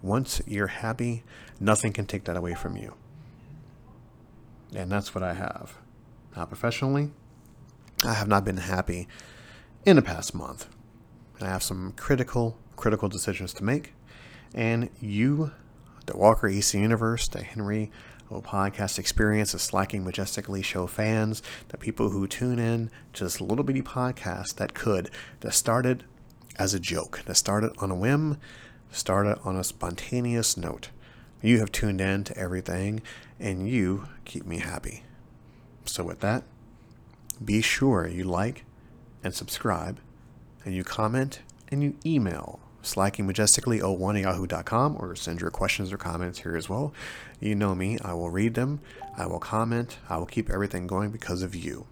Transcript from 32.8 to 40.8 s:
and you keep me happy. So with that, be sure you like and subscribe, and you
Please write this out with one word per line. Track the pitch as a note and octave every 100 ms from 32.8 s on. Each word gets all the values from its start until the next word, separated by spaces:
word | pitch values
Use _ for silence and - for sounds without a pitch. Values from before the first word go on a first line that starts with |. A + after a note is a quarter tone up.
| G2 A2 - - - -
and | G2+ F#2 G2
you | B2 F#2 G2+ C#3+ - -
keep | - -
me | E2+
happy. | E2 F2 - - - - - - - - - - -
So | -
with | E2+ F2
that, | G2+ A#2+ - - - - - - - - - -
be | G#2+ G#2
sure | A2 - C3+ G#2+ E2+
you | F2
like | F#2 F2 G#2+ C#3 - - - - - -
and | -
subscribe, | - F2 - A#2 F2 E2 - - - - - - - -
and |
you | F#2